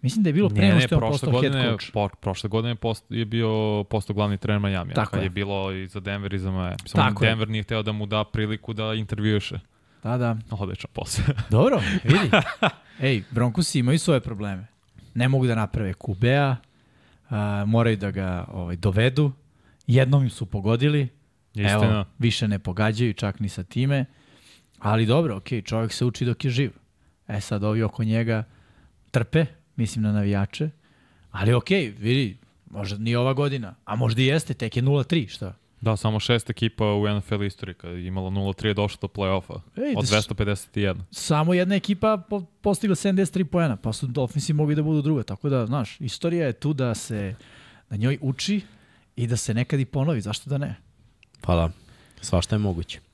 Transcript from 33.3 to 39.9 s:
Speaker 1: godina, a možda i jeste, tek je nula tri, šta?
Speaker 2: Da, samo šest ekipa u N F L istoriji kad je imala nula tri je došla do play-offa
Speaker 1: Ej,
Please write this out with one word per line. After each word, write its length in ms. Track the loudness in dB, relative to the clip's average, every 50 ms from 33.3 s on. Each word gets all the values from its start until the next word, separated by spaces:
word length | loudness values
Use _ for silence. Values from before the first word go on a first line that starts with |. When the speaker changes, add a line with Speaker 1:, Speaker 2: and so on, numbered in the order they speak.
| 0
Speaker 1:
godina, 420 | 0 0 -2 -2 -4 -8 -10 -12 _ _
a 120 | -6 -4
možda 260 | 0 0 0 2 2 2
i 40 |
jeste, 280 | 4 4 2 0 -2 -6
tek 220 | -4 -4 -4 -2
je 60 | 0 2
nula 220 | 2 2 2 2
tri, 240 | 2 0 0 0 -2
šta? 260 | -8 -10 -10 -10 -10 _ _ _ _ _
Speaker 2:
Da, 160 | 0 0 0
samo 240 | 2 0 0 0 0
šest 300 | 0 2 0 0 0 -2
ekipa 340 | -4 -2 -2 -4 -2 0 0
u 200 | 2 2 2 2
N 100 | 0 0 -2
F 140 | -2 -4 -4
L 100 | -4 -4
istoriji 320 | -4 -6 -8 -14 -14 -14
kad 160 | _ -14 -12 -10
je 140 | -8 -8
imala 240 | -6 -6 -4 -4 -2
nula 220 | -2 -2 0 -2 -2
tri 160 | -2 0 0
je 60 | 0
došla 240 | 2 0 -2 -2 -6
do 80 | -10 -10
play-offa 520 | _ -2 0 0 0 0 -2 -4 -14 -14 -14 -14 _ -6
Speaker 1:
Ej, 120 | -4 -2